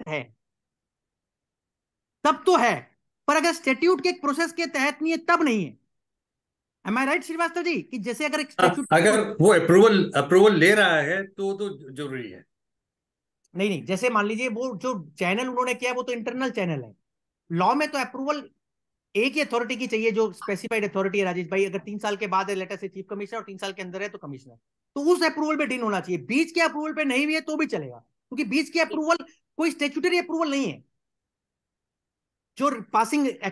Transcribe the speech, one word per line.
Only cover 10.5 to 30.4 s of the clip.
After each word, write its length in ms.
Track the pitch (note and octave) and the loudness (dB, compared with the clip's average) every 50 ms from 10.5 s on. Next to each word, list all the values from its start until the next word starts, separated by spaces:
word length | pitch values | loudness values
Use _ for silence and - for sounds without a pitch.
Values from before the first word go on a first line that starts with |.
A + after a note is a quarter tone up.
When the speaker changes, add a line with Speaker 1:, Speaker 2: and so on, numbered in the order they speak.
| G3 | 8
Speaker 2:
ले 200 | D#3+ D#3+ F#3 G#3 | 8 6 6 6
रहा 220 | G#3+ G3 F3+ E3 D#3 | 6 6 4 4 2
है, 300 | C#3+ D3 F3 G3 G3 G3 | 2 0 -2 -4 -4 -8
तो, 260 | _ - G3 G3 G3 | _ -6 -6 -4 -4
तो 380 | F#3+ G#3 G3 D#3 C3+ D3+ C3 | -4 -6 -8 -8 -10 -14 -16
जरूरी 400 | C3+ C3+ D3 C3+ C3 B2+ A#2 G2+ | -12 -10 -10 -8 -8 -8 -10 -10
है। 120 | F#2 F2+ - _ _ _ _ _ _ _ _ _ _ _ _ _ _ _ _ _ _ _ _ _ - | -14 -18 -20 _ _ _ _ _ _ _ _ _ _ _ _ _ _ _ _ _ _ _ _ _ -6
Speaker 1:
नहीं, 140 | F3 G3 G#3 | -4 -2 -2
नहीं, 160 | F#3+ C#3+ A#2+ | -2 -2 -4
जैसे 240 | A#2+ F#3+ F3+ A#3+ B3 | -4 -4 -2 0 0
मान 160 | A#3 G#3 G3+ | 2 2 0
लीजिए, 220 | G#3 A3+ A3 B3+ B3+ | 0 -2 -2 -4 -4
वो 300 | G#3+ A3+ B3+ C4 A3+ F3 | -4 -4 -4 -6 -6 -6
जो 340 | - B3+ B3+ F#3+ D3+ - - - | -6 -6 -6 -6 -8 -10 -8 -4
चैनल 280 | F#3+ F3 F#3+ A3+ B3+ B3+ | -2 0 0 0 -2 -2
उन्होंने 260 | B3 B3 B3 B3 A#3+ | -2 -2 -2 -2 -2
किया, 200 | A#3+ B3 B3 B3+ | -4 -4 -4 -4
वो 100 | B3 A#3+ | -4 -4
तो 100 | B3 B3 | -4 -6
इंटरनल 360 | A#3 A3 A#3 B3 B3+ C4 B3+ | -6 -6 -6 -6 -4 -4 -4
चैनल 340 | A3+ A3 F#3 F3 D#3 C3+ B2 | -4 -4 -4 -4 -4 -6 -8
है। 120 | A2 G2+ _ _ _ _ _ _ _ _ _ _ - | -10 -16 _ _ _ _ _ _ _ _ _ _ -6
लॉ 240 | E3 E3+ F#3 G#3 B3+ | -2 0 2 2 2
में 160 | D4 D4+ D4+ | 2 0 -2
तो 80 | D4+ C#4 | -2 -4
अप्रूवल 500 | C#4 - - B3+ C4+ C#4+ D4 C#4+ - - _ _ _ _ _ _ _ _ _ _ _ _ - | -4 -4 -6 -6 -4 -4 -4 -4 -6 -14 _ _ _ _ _ _ _ _ _ _ _ _ -2
एक 180 | G3+ A#3 C4+ - | -2 0 0 0
ही 80 | D#4 | -2
अथॉरिटी 340 | D4 - A#3 A#3 A#3+ G#3+ B3+ | -2 0 0 -2 -2 -2 -4
की 120 | A3 B3+ A3+ | -6 -4 -4
चाहिए, 240 | A3 A3 A3 A3+ | -2 -2 0 0
जो 200 | G3+ A3 A3 G#3 | 0 2 0 -2
स्पेसिफाइड 600 | F3+ - - - G3+ F3+ - A3 A3+ A3 G3+ G3 | -2 -6 -8 -6 -6 -6 -6 -4 -4 -2 -2 -2
अथॉरिटी 280 | - F#3+ F#3+ F#3+ F3+ G3+ | -2 -2 -2 -2 0 -2
है, 60 | G3 | -2
राजेश 220 | F3+ F3 F#3 F3+ D#3 | -2 -2 -4 -6 -4
भाई। 180 | F#3+ F#3+ G3 | -2 -2 0
अगर 140 | F#3+ E3+ G3 | 0 -2 -6
तीन 180 | - G#3+ G#3 G3+ | -8 -10 -10 -6
साल 200 | G#3+ G#3 G3+ G3 | -4 -4 -4 -4
के 100 | G#3+ G3 | -4 -2
बाद 220 | F#3+ F#3+ G3 F#3+ | -2 -2 -2 -2
है, 60 | G3+ | -4
let 120 | F#3+ F#3+ F3+ | -6 -6 -8
us 100 | G3+ F#3 | -8 -10
say 100 | G3+ F#3+ | -10 -12
चीफ 180 | - F#3+ F#3+ - | -12 -12 -14 -12
कमिश्नर, 300 | G#3 G3+ G3+ G3 A#3 A3+ | -10 -10 -10 -10 -10 -10
और 60 | G3 | -12
तीन 120 | G3+ G3 F#3 | -12 -12 -10
साल 160 | G3+ G3 F#3+ | -10 -10 -10
के 80 | G3+ | -10
अंदर 200 | F#3+ F3+ F3 F#3+ | -10 -10 -10 -8
है, 80 | G3+ G3+ | -8 -10
तो 80 | F#3 - | -10 -12
कमिश्नर, 360 | - C#3+ C#3 B2+ - B2+ A#2 _ _ _ _ _ _ _ - | -14 -14 -14 -14 -16 -20 -20 _ _ _ _ _ _ _ -8
तो 60 | C#4+ | -2
उस 220 | C#4+ D#4+ F4+ D4+ E4 | 2 2 4 4 2
अप्रूवल 340 | D#4+ D#4 D#4 D#4 D4+ D#4 C#4+ | 0 0 0 0 0 0 0
पे 80 | D4 | 0
डिन 160 | A3+ B3+ B3 | -2 -2 -2
होना 180 | A#3 G#3+ G3+ F3+ | -2 -2 -2 -2
चाहिए। 220 | - F3+ F#3 D#3+ | -2 -4 -4 -6
बीच 300 | B2+ - A3+ C#4+ D#4+ E4 | -4 -2 -2 0 0 0
के 100 | - E4+ | 0 0
अप्रूवल 320 | E4 D#4 - D4+ D4+ D#4 D#4 | 0 0 0 -2 -6 -6 -4
पे 120 | D#4 D4+ | -4 -2
नहीं 220 | C#4 B3 C4 D4 D4+ | 0 0 0 0 0
भी 60 | D#4 | 0
है, 80 | D#4+ | -2
तो 160 | D#4 D#4 D#4 D4 | -4 -4 -4 -2
भी 80 | D#4 | -2
चलेगा, 320 | - A3+ F3 D3 B2+ A#2+ A#2 | -2 -4 -6 -8 -8 -14 -18
क्योंकि 460 | - _ _ _ _ - B3 A#3+ C#4+ | -20 _ _ _ _ -12 -8 -6 -4
बीच 260 | G3+ A3+ D4+ D4 - | -2 0 -2 -2 0
के 100 | - E4 | 0 0
अप्रूवल 380 | D#4+ D#4+ D#4 D#4 D4+ D#4 E4+ F4 - - _ _ _ _ _ - | 0 0 -2 -2 0 0 0 0 -2 -8 _ _ _ _ _ -2
कोई 140 | D#4+ E4 | -2 -2
स्टैट्यूटरी 460 | - - C#4+ C#4+ C#4+ D#4 C#4 F4+ F4 F4 | 0 -2 -4 -4 -2 -2 -2 0 0 0
अप्रूवल 320 | E4+ - D#4 D#4+ | -2 -2 -2 -2